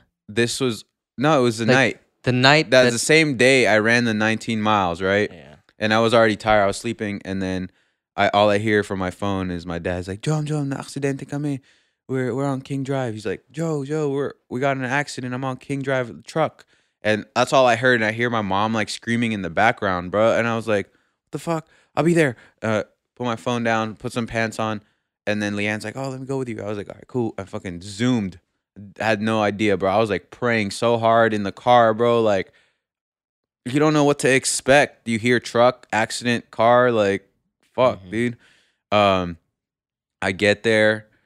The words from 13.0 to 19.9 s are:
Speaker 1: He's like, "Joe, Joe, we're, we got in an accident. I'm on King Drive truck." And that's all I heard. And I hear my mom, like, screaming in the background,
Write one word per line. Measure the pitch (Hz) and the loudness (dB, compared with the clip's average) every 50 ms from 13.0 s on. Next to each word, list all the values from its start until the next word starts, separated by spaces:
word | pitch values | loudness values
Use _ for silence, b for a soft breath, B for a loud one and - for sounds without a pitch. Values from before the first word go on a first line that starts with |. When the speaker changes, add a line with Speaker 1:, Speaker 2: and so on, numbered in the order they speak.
| 127 117 107 | -4 -6 -6
Speaker 1:
He's | 107 104 | -6 -6
like, | 104 87 - _ _ | -8 -8 -8 _ _
"Joe, | 113 156 165 165 156 143 135 | -10 -6 -6 -4 -4 -4 -6
Joe, | 139 151 156 151 143 | -6 -4 -4 -2 -2
we're, | 135 143 139 - - _ _ - | -2 -4 -4 -6 -8 _ _ -10
we | 107 123 | -6 -2
got | 143 139 135 | -2 -2 -2
in | 135 127 | -2 -4
an | 120 | -4
accident. | 135 143 143 - - 135 127 123 127 | -2 -4 -4 -6 -8 -10 -10 -8 -8
I'm | 127 139 | -6 -6
on | 131 127 | -8 -8
King | 131 - - 139 139 | -8 -10 -8 -8 -6
Drive | 131 139 135 131 123 117 - - - | -4 -4 -4 -4 -4 -6 -10 -16 -16
truck." | - - 160 151 123 - - _ _ _ _ _ _ _ _ | -6 -2 -2 -2 -2 -4 -10 _ _ _ _ _ _ _ _
And | - 107 107 104 - - - | -2 0 0 0 -2 -2 -2
that's | 117 123 - 156 | 0 0 4 4
all | 135 131 | 4 4
I | 123 113 | 4 4
heard. | 117 131 127 123 | 2 2 2 2
And | 117 107 | 2 2
I | 107 | -2
hear | 110 113 120 123 | -2 -2 -2 -2
my | 117 113 | -2 -2
mom, | 104 92 95 98 110 110 113 | -2 -2 0 0 0 0 -2
like, | 110 101 - | -2 -4 -6
screaming | - - - 113 117 117 120 113 | -8 -10 -6 -4 -4 -2 -2 -2
in | 110 101 | -4 -4
the | 92 85 | -6 -4
background, | 80 95 104 117 123 - 107 98 | 0 2 2 2 2 0 -2 -2